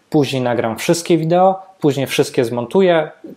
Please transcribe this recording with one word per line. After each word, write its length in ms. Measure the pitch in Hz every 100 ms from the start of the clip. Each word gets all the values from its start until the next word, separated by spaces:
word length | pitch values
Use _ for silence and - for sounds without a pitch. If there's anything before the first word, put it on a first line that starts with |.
| -
później 320 | 156 123 131
nagram 360 | 123 117 113 110
wszystkie 400 | - 165 - 165
wideo, 440 | 156 175 190 190 - _
później 260 | 151 135 127
wszystkie 380 | - 139 -
zmontuję, 640 | 117 120 117 190 185 165 151 - -